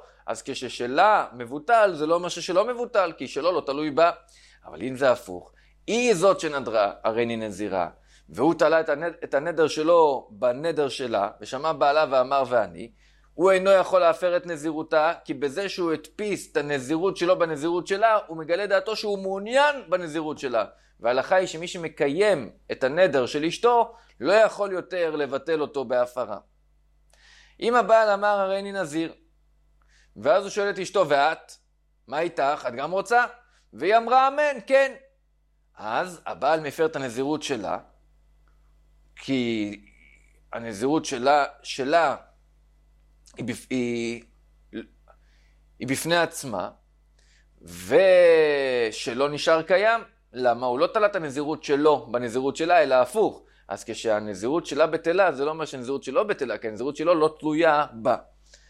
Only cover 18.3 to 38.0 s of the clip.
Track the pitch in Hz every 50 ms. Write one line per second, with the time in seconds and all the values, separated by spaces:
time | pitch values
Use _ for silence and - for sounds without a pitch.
18.3 | 165 160 160 147 - 185 208 196 196 190 190 220 214 208 - 208 202 196 196 190
19.3 | 196 196 202 220 247 269 285 294 285 269 202 160 180 180 175 160 147 165 156 156
20.3 | 143 - 143 131 120 110 101 - - _ _ _ _ _ 104 117 127 131 127 -
21.3 | 185 185 190 180 - 160 175 170 - 185 165 156 - - 156 143 139 180 208 214
22.3 | 190 147 113 82 - _ _ - - - 131 127 143 170 190 180 139 135 123 107
23.3 | - 147 151 170 - - - 240 240 233 226 - - - _ _ _ _ 117 156
24.3 | 196 220 220 196 - - 202 202 185 175 - 175 185 180 170 160 156 151 143 127
25.3 | 135 135 - 165 165 151 147 117 - 143 131 113 127 123 123 123 - 127 120 101
26.3 | 104 87 - _ _ _ _ _ _ _ _ _ _ _ _ _ _ _ _ _
27.3 | - - _ _ _ - - 226 240 240 220 185 226 226 220 214 202 196 208 208
28.3 | 208 202 196 190 196 196 196 202 196 196 180 147 143 160 165 160 - - _ _
29.3 | _ _ _ _ _ _ _ _ _ _ _ _ _ _ _ _ _ - 104 135
30.3 | 165 202 202 196 - 208 202 202 190 180 180 - - 202 180 143 147 139 143 156
31.3 | 165 - - - - _ _ _ _ _ _ _ _ _ _ - 127 151 170 175
32.3 | 165 - 139 135 151 147 - 127 117 123 139 156 180 196 196 - 233 240 240 -
33.3 | - - _ _ _ _ _ _ - 110 143 185 214 233 233 226 254 262 262 269
34.3 | 277 294 294 294 277 233 - - 269 269 269 262 240 - - _ _ _ _ _
35.3 | _ _ _ _ _ _ _ _ _ - 101 107 117 139 175 185 170 - - -
36.3 | 107 - 127 143 160 160 156 143 135 - 160 156 - 147 135 127 110 123 135 143
37.3 | 156 147 - - 139 110 95 82 85 - - _ _ _